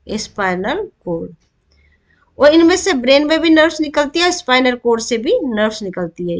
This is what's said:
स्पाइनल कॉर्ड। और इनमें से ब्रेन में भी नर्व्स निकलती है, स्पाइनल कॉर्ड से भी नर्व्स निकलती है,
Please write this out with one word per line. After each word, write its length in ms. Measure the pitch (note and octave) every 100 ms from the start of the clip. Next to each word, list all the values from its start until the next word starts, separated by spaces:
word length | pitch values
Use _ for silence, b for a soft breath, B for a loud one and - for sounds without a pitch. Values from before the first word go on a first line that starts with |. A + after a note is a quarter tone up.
| -
स्पाइनल 800 | G#3+ - - F#3+ F3+ G#3 F4+ G#4+ _ F3+
कॉर्ड। 280 | E3 F3+ E3 _ _ _ _ _ _ _ _ _ -
और 160 | D4
इनमें 220 | E4 E4 F4
से 160 | G4 C4+
ब्रेन 300 | B3 C#4 D4
में 120 | D#4+
भी 80 | E4
नर्व्स 300 | D#4+ D#4+ D#4+
निकलती 380 | D4+ D4 C#4+ E4+
है, 120 | F4+
स्पाइनल 440 | F4 - B3+ B3+ B3
कॉर्ड 260 | A#3+ A3+
से 160 | A3 A3+
भी 220 | C4 A#4+ C#4
नर्व्स 360 | G#3+ G#3+ G#3+
निकलती 480 | G3 F#3 E3+ -
है, 60 | F3